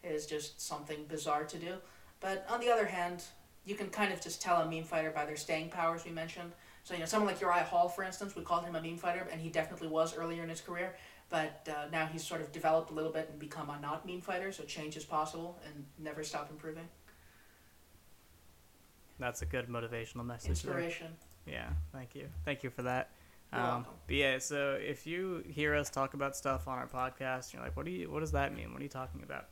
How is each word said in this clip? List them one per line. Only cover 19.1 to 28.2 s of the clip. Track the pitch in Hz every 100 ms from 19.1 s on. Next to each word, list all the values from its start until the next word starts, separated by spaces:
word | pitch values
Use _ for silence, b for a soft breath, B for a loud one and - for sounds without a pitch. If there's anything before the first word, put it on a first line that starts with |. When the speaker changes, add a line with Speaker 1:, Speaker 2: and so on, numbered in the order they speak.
| -
Speaker 2:
That's | 123 117
a | -
good | 131 120
motivational | 120 117 117 113 120 120
message | 120 - -
there. | - -
Speaker 1:
Inspiration. | 170 175 165 165 - - -
Speaker 2:
Yeah, | 64 60 78 78
thank | 131 127
you. | 139 139 -
Thank | - 139
you | 131
for | -
that. | 123 127 - B B B B
Speaker 1:
You're | 127
Speaker 2:
Um, | 120 123
Speaker 1:
welcome. | 120 - -
Speaker 2:
but | 139
yeah, | 139 131
so | - 147 139
if | 139 - 139 -
you | 175 190 175 -
hear | 147 151
us | 147 139
talk | - 135
about | 139 139 135
stuff | 139 131 -
on | 127
our | 127
podcast, | 127 127 - 131 131 -
and |
you're | 123
like, | 127 -
"What | 151
do |
you, | 180 170
what | 147